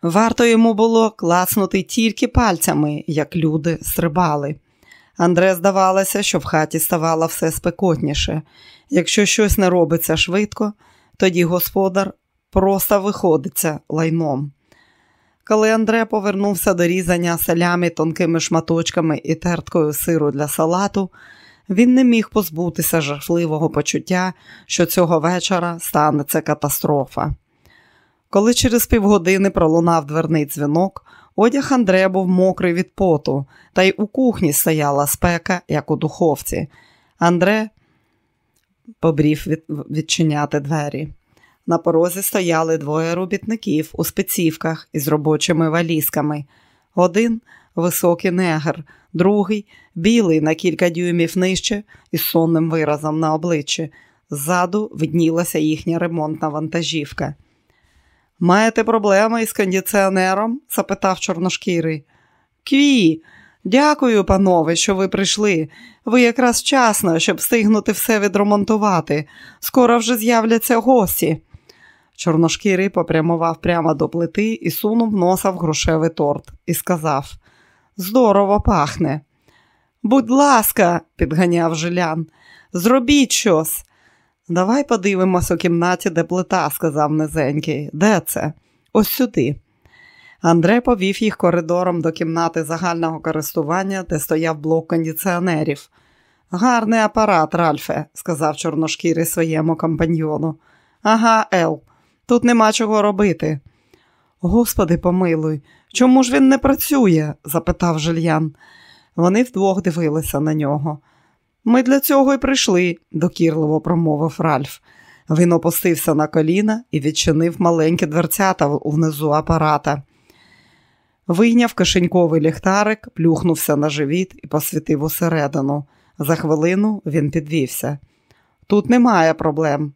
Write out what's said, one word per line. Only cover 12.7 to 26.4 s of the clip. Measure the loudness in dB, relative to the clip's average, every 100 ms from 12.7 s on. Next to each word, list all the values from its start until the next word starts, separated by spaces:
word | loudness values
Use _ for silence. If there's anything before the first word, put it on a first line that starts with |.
| 0 2 0
виходиться | 0 -2 2 2 0 -4 -4 -4 _
лайном. | -4 -2 -2 -2 -4 -6 _ _ _ _ _ _ _ _ _
Коли | 0 2 4
Андре | 2 2 0 0
повернувся | -2 -2 -2 -2 0 0
до | 2 0
різання | 0 0 0 0 -4
салямі | -2 0 2 0 -2
тонкими | 0 -4 0 0 0
шматочками | 0 -2 0 -2 -2 -2 -2 -4
і | -4 -4
терткою | -2 -4 -2 0 0
сиру | -2 -2 0 0
для | -2 -6
салату, | -2 0 0 -2 -2 -6 _ -20 -20 _ _ _
він | 2 4
не | 6
міг | 4 2 0
позбутися | -2 -4 -4 -6 -4 -2 -2
жахливого | -2 -6 -2 -2 0 -2 -2
почуття, | -2 -2 -4 -2 -2 -2 -6 -20 -20 _
що | -2 0
цього | 2 2 2
вечора | 0 -2 -2 -2 -4 -8
станеться | -4 0 2 0 -2 -4